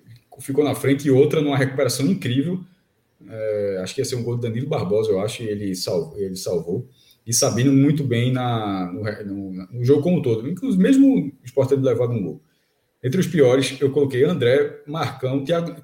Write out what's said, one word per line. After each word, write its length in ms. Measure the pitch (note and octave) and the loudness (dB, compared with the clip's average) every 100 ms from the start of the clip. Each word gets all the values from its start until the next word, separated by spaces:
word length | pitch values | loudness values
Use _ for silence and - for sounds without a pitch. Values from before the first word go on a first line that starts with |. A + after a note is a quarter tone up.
| - - _ - | -20 -20 _ -14
ficou 240 | - C#3 D3 | -2 0 2
na 100 | A2+ | 0
frente 320 | C3+ C3+ D3 | 0 2 4
e 40 | |
outra 300 | C3 D3 D#3+ | 6 6 4
numa 160 | D3 C#3 | 0 0
recuperação 500 | C3 C#3 C3 - C#3 | 0 0 -2 0 0
incrível. 540 | G3 A#2+ B2 D3+ F#3 - _ _ _ _ _ G2+ | 0 0 -2 -2 -4 -8 _ _ _ _ _ -16
É, 540 | A2 G#2+ G#2 G2+ F#2+ | -8 -4 -2 -2 -4
acho 120 | F#2 - | -4 -4
que 60 | |
ia 40 | A#2+ | -4
ser 100 | B2 | -4
um 80 | |
gol 120 | A#2+ A#2+ | -4 -4
do 60 | |
Danilo 260 | A#2 A2+ C#3 | -4 -4 -4
Barbosa, 420 | D3+ F2+ G#2 A2 | -4 0 0 2
eu 80 | F#2+ | 0
acho, 200 | G#2+ - | -2 -4
e 40 | A2+ | -6
ele 260 | G#2 G2+ F#2 | -4 -4 -6
sal-, 380 | - F#2 D#2 - | -4 -4 -4 -6
ele 180 | F#2+ F2+ | -6 -6
salvou. 540 | - F2+ E2 G2+ - _ _ _ - | -4 -4 -4 -6 -8 _ _ _ -4
E 80 | |
Sabino 380 | A#2 C3 G#2+ C3 | 0 0 2 4
muito 320 | C3+ C#3+ D3 | 6 4 2
bem 300 | B2+ A#2 B2 | 0 0 0
na, 580 | B2+ B2 A#2 G#2 F#2+ F2+ | 0 -2 -2 -2 -4 -6
no 100 | F2+ | -6
re-, 220 | G#2+ G#2 | -6 -6
no, 280 | G#2 G2 G2 F#2 F#2+ | -8 -10 -10 -12 -12
no 140 | A#2+ B2 | -2 2
jogo 160 | D3 | 4
como 160 | F3 F3 | 4 0
um 40 | |
todo. 240 | B2+ A2+ B2 | 0 -2 -4
Inclusive, 320 | F3+ C4+ F#3+ | -6 -2 2
mesmo 340 | G#3+ C4+ C#4 A3 | 4 6 6 4
o 140 | C#3+ - - | 0 -8 -6
Sport 240 | - B2+ | -2 2
tendo 160 | C3+ C3 | 2 2
levado 260 | A2+ A#2+ | 0 0
um 100 | A#2+ | -2
gol. 200 | F2 D#2 _ _ _ _ _ _ | -4 -10 _ _ _ _ _ _
Entre 180 | - F#3 | -4 -2
os 80 | - | 0
piores, 520 | E3+ B2+ C3 C3+ - | 4 4 4 2 -2
eu 120 | C#3 | -2
coloquei 340 | D3 C3+ B2 D3+ | 0 0 2 2
André, 560 | E3+ A#2+ C3+ D3 - - | 2 2 2 0 -4 -10
Marcão, 580 | D#3 C3+ - C3 C3+ C3 | -6 -6 -6 -4 -4 -2
Thiago. 300 | E3+ E3+ C#3 | -2 -4 -10